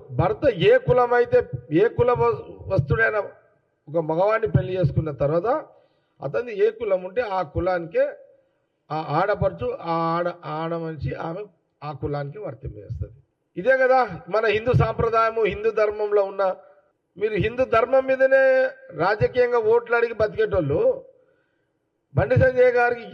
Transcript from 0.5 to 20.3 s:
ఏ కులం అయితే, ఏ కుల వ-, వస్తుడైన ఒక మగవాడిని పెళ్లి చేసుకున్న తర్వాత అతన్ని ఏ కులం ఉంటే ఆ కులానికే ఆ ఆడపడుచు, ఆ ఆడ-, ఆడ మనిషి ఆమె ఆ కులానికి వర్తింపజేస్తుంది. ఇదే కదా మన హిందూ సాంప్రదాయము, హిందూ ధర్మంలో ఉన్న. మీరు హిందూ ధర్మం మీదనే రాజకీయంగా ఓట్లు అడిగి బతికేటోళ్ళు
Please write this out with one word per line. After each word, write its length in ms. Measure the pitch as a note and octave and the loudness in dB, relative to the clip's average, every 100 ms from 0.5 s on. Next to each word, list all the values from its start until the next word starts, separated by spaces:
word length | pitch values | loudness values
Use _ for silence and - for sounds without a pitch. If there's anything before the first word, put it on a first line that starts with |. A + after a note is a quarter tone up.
| F#3+ F#3+ | 2 4
ఏ 100 | B3+ | 4
కులం 340 | - B3 A#3+ | 4 2 4
అయితే, 260 | A#3+ A#3+ B3 - - - | 2 4 2 0 -10 -2
ఏ 120 | D#3 A3+ | 2 2
కుల 220 | - A#3+ | 2 2
వ-, 260 | - D#3 A3 - G2+ - | 4 2 0 -8 -16 -4
వస్తుడైన 500 | C#3+ - A3 A3+ G#3+ G3 - _ _ _ _ - | -4 -2 0 2 0 -6 -12 _ _ _ _ -6
ఒక 100 | D#3+ D#3 | -4 -2
మగవాడిని 400 | D#3+ G3+ A3 G#3+ | 0 2 2 0
పెళ్లి 200 | D3+ F#3 F#3 | 0 -2 -2
చేసుకున్న 340 | D#3 - D#3+ | -2 -2 -6
తర్వాత 380 | C3+ D3 E3 G3+ D4+ - _ _ _ _ _ | -4 -2 0 -2 -4 -6 _ _ _ _ _
అతన్ని 320 | C#3+ A3 B3 G3+ | -6 -6 -6 0
ఏ 60 | G#3+ | 0
కులం 320 | A3 A3 F#3 | 0 -2 -2
ఉంటే 180 | F#3 G3+ | -2 -6
ఆ 180 | A3+ F#3+ | -4 -4
కులానికే 600 | E3+ E3+ F3 F3+ D#3+ A#3 C#4+ - - _ _ _ _ _ _ | -4 -4 -2 -2 -2 -2 -2 -4 -20 _ _ _ _ _ _
ఆ 80 | D#3 C#3 D3+ | -8 -2 0
ఆడపడుచు, 500 | G3+ F#3+ F#3+ F3 B3 - | 0 0 -2 -2 -8 -8
ఆ 140 | E3 E3 E3 | -4 -2 -2
ఆడ-, 240 | E3+ F3 F3 | -2 -4 -6
ఆడ 300 | D3 D#3 E3 | -10 -8 -6
మనిషి 380 | E3 E3 D#3 C3+ | -6 -8 -8 -8
ఆమె 280 | D3+ E3 F3 G#3 _ _ _ | -6 -8 -10 -12 _ _ _
ఆ 80 | D3 | -14
కులానికి 460 | C#3+ D3+ C#3+ C#3+ G3+ | -10 -6 -6 -8 -10
వర్తింపజేస్తుంది. 800 | F#3+ A#2+ A2+ G#2 F#2+ - - - _ _ _ - | -12 -12 -14 -14 -12 -10 -10 -12 _ _ _ -4
ఇదే 180 | G#3 C4 | 0 2
కదా 160 | C4 C4 A3+ E3 - | 4 4 2 -4 -4
మన 160 | G#3 A3+ | -2 0
హిందూ 260 | G#3 A#3 | 0 0
సాంప్రదాయము, 720 | A#3+ A3+ A3+ A3+ A3+ A3+ A3+ | 2 0 0 0 2 2 0
హిందూ 260 | G3+ G3+ A3 | -2 0 -2
ధర్మంలో 520 | G#3+ G#3 G#3 G#3 G#3 | 0 0 0 0 0
ఉన్న. 180 | G3 G3 F#3+ - - _ _ _ _ - | 0 -2 -2 -2 -12 _ _ _ _ -6
మీరు 180 | G#3+ | -4
హిందూ 300 | G#3 G#3+ A#3+ | 0 -2 -2
ధర్మం 420 | B3 A3+ A#3+ C4+ C4 | 0 2 4 2 2
మీదనే 380 | C4 C4+ C4+ C4+ C4 C4 - - D#3 | 2 4 6 4 4 0 -4 -16 -2
రాజకీయంగా 560 | F3+ G#3+ A#3+ B3 B3 A#3+ G#3+ | -2 0 0 2 2 2 2
ఓట్లు 240 | A#3 A#3 A#3 | 2 2 0
అడిగి 180 | A#3 | 0
బతికేటోళ్ళు 680 | A3 G#3+ | 0 -2